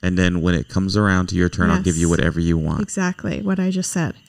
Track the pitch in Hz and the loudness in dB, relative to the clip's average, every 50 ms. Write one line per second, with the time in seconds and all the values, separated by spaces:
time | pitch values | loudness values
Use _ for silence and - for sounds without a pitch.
0 | - 90 90 92 92 90 90 87 80 90 87 80 - - - 95 95 95 92 104 | -4 -2 0 2 2 2 2 2 2 2 2 0 0 -2 -2 -2 0 0 2 2
1 | 104 101 95 92 90 87 92 92 90 87 - - 87 87 85 185 190 92 85 80 | 2 4 2 2 0 0 0 2 0 0 0 0 0 2 2 2 2 0 0 2
2 | 85 85 85 - - 82 76 82 85 82 85 82 78 78 80 - 208 - - 196 | 2 2 2 2 2 0 0 0 0 2 2 0 0 -2 -2 -4 -4 -4 -4 -4
3 | 185 180 185 - - 202 165 - 208 196 190 190 185 185 185 185 185 - - 185 | -4 -4 -4 -4 -6 -6 -6 -4 -4 -4 -2 -2 -2 -2 -2 -2 -4 -4 -4 -4
4 | 165 127 - - _ | -4 -4 -6 -10 _